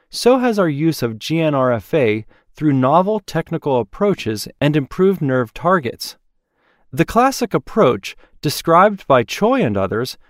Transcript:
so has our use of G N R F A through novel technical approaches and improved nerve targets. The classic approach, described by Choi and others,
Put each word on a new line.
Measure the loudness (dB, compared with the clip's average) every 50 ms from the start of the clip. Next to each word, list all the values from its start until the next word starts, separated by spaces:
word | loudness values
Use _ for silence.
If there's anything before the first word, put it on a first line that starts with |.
| _ _
so | -10 0 2 2 2 4
has | 2 0 0 0
our | 0 0
use | 0 0 0 -2 0 0 -4
of | -6 -6 -6
G | -8 -4 -2 0
N | 0 0 0
R | 2 0 0
F | 0 -2 -4 -2 0
A | 0 2 2 0 -2 -6 -12 _ _ _ _ _
through | -2 -2 0 2
novel | 2 2 4 4 2 2 2 -2 -4
technical | _ -6 -6 -6 -6 -4 -8 -6 -4 -2 -2 -2
approaches | -2 -4 -4 -2 -2 -2 -2 -2 -4 -6 -6 -6 -8 -12 -6 -2
and | -2 0 0
improved | 0 -2 -4 -2 0 2 2 2 0
nerve | -2 -2 0 0 -2 -4 -6
targets. | -4 -2 0 0 0 -2 -4 -10 -10 -14 -16 -16 _ _ _ _ _ _ _ _ _ _ _ _ _ _ _
The | -2 -2 -2
classic | 0 2 2 2 2 2 -2 -6 -2 -4
approach, | -4 -4 -2 2 4 4 4 4 0 -4 -12 -16 -16 -20 _ _ -8
described | -6 -6 -6 -4 0 2 4 6 6 4 2 -2 -2
by | 2 2 2 2
Choi | 0 -4 -2 0 0 2 2
and | 0 0 0
others, | -2 -2 -2 -2 -4 -4 -6 -10 _ -20 _